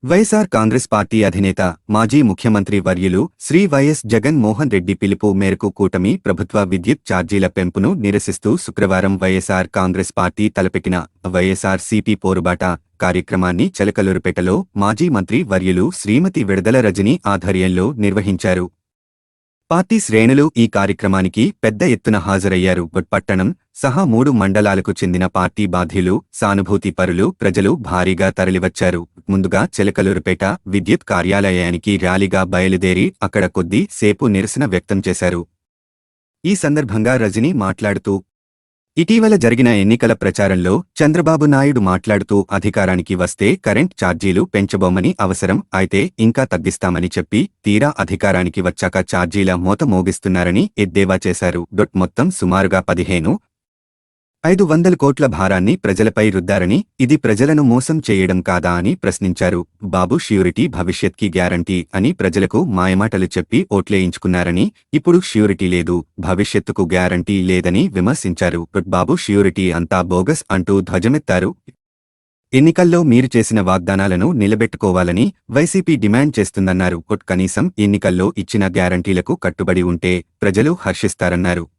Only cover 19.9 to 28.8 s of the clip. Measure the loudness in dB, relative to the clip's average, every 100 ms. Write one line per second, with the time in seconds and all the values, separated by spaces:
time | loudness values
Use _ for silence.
19.9 | -2 0 2 4 4 2 2 0 2 -2
20.9 | -2 -2 0 0 0 -2 0 -2 0 0
21.9 | 0 0 -2 0 0 0 0 0 0 -2
22.9 | -6 -2 -4 -2 -2 -2 -4 _ -4 -2
23.9 | 0 2 2 2 2 2 2 2 0 -2
24.9 | -4 -2 0 -2 0 -2 -2 -4 -2 -2
25.9 | -2 0 -2 -4 -4 0 0 0 -2 -2
26.9 | -2 -2 0 -2 -2 -2 0 0 0 -2
27.9 | -2 0 0 -2 0 0 0 -2 -2